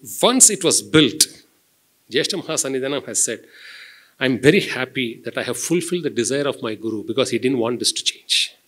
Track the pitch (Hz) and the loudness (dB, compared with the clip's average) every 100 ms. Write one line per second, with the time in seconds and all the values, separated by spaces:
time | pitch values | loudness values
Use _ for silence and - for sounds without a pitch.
0 | - - 202 254 - 202 165 - - 156 | -16 0 2 6 4 4 2 0 4 4
1 | 135 - - - _ _ _ _ _ _ | 4 4 -2 -2 _ _ _ _ _ _
2 | _ 127 - 185 151 147 139 135 135 143 | _ -2 -2 -4 -4 -4 -2 -4 -2 -4
3 | 123 107 - 110 - - - - - - | -4 -2 -2 -4 -12 -20 -20 -20 -20 -20
4 | _ - 131 120 139 185 - 123 127 131 | _ -2 0 4 6 4 2 -4 -4 -4
5 | 120 131 117 131 120 120 - 170 - 180 | -4 -6 -8 -6 -4 -6 -2 -2 0 -2
6 | 143 113 110 139 139 - 120 104 110 107 | -2 -2 0 0 -2 -2 -6 -6 -6 -6
7 | 98 113 127 117 127 131 113 120 113 - | -4 -2 0 0 0 2 0 0 -2 -2
8 | - - - - - - | -4 -6 -2 -2 -2 -8